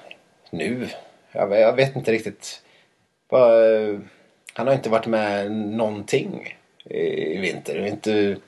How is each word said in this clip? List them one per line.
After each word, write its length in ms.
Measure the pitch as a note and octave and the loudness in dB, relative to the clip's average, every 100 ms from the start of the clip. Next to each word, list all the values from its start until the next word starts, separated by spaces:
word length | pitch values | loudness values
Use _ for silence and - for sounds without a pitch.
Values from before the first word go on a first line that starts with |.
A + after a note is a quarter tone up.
| - - _ _ _ | -20 -20 _ _ _
nu, 380 | - G3+ B3+ - - - _ _ | -6 -4 -4 -8 -12 -18 _ _
jag, 280 | - G2+ G#2 | -4 0 4
jag 120 | A2 | 4
vet 240 | B2 C3+ C3 | 4 0 0
inte 160 | A2+ | -2
riktigt. 500 | A2 G#2+ - - - _ _ _ _ _ _ - | -2 -4 -12 -16 -18 _ _ _ _ _ _ 0
Vad, 220 | B2+ A#2+ A2+ A2+ A2 G#2+ G2+ G2+ _ _ _ - | 4 6 8 6 4 0 -4 -10 _ _ _ -16
han 120 | - B2 | -6 0
har 80 | |
inte 160 | C3 A#2+ | 0 2
varit 160 | C3+ A#2 | 0 2
med 460 | A2 G#2 G2+ G2+ | 0 0 -2 -2
någonting 1040 | G#2+ G#2 A2+ A2 G#2 G2+ C3 G3+ - - - _ _ | -4 -4 -2 -2 -2 -2 -2 -2 -10 -12 -18 _ _
i, 140 | - - E2 D2+ D#2 | -10 -4 -2 -2 -4
i 40 | F2+ | -4
vinter 400 | F2 - - E3+ | -4 -6 -8 -6
och 60 | G2+ | -4
inte 500 | - G#3+ G#3+ G3+ F#3+ | -4 -2 0 0 -2